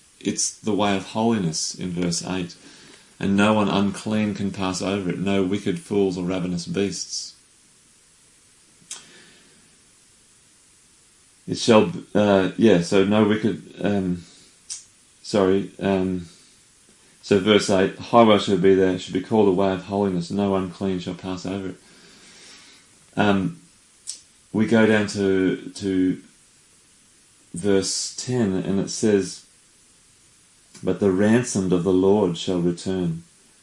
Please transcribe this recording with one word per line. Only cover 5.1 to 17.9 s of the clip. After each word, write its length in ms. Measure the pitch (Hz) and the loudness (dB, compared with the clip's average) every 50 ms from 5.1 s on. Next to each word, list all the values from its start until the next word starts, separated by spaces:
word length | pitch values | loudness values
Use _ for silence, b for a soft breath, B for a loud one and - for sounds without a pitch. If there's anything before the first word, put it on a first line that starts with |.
| 85 - | -6 -4
no 240 | 90 98 98 98 95 | -2 -2 0 0 0
wicked 360 | 90 101 104 - 101 90 85 | 0 -2 -4 -4 -4 -6 -6
fools 380 | - - 104 101 98 95 90 | -6 -4 0 0 0 0 0
or 60 | 92 90 | -2 -4
ravenous 420 | 87 95 90 85 90 90 87 - | -4 -4 -4 -4 -4 -6 -6 -8
beasts." 720 | - 85 95 101 98 82 - - - - - - - - _ _ _ _ _ _ _ _ _ _ _ _ _ _ _ _ _ _ _ _ _ _ _ _ _ _ _ _ _ - - B B B B B B B B B B B B B B B B B B _ _ _ _ _ _ _ _ _ _ _ _ _ _ _ _ _ _ _ _ _ _ _ _ _ _ _ _ _ _ _ _ _ | -6 -4 -2 -2 -2 -4 -8 -10 -10 -10 -10 -10 -12 -16 _ _ _ _ _ _ _ _ _ _ _ _ _ _ _ _ _ _ _ _ _ _ _ _ _ _ _ _ _ -20 -18 B B B B B B B B B B B B B B B B B B _ _ _ _ _ _ _ _ _ _ _ _ _ _ _ _ _ _ _ _ _ _ _ _ _ _ _ _ _ _ _ _ _
It 100 | - 92 | -8 -6
shall, 340 | - - - 113 110 95 87 82 - - - - | -2 4 6 6 6 6 4 -2 -8 -10 -4 0
uh, 360 | 98 104 104 98 95 95 90 - | 2 4 4 4 4 2 0 0
yeah, 240 | - 110 110 95 85 | 4 4 6 6 4
so 220 | 85 - 104 98 98 | 2 2 2 2 2
no 220 | 101 107 107 107 | 4 4 4 4
wicked, 360 | 101 107 107 117 107 90 80 - - - - | 2 2 0 0 -2 -4 -4 -10 -16 -10 -6
um, 420 | 85 101 101 101 95 90 90 87 85 B B B B B B B _ - - - - _ _ _ _ _ _ _ | -4 -2 -2 -2 -2 -2 -4 -6 -8 B B B B B B B _ -16 -16 -16 -16 _ _ _ _ _ _ _
sorry, 500 | - - - 104 95 95 95 98 95 - - - | -8 -2 0 2 2 4 2 0 -2 -4 -8 -4
um, 500 | 90 98 98 95 92 92 92 90 85 82 b b b b b b b b _ _ _ _ b b b b b b | -2 0 0 0 0 -2 -4 -6 -8 -12 b b b b b b b b _ _ _ _ b b b b b b
so 180 | - - 104 98 | -2 0 2 2
verse 300 | 92 107 107 98 - - | 4 4 4 4 4 4
eight, 280 | 101 92 98 92 | 2 2 2 2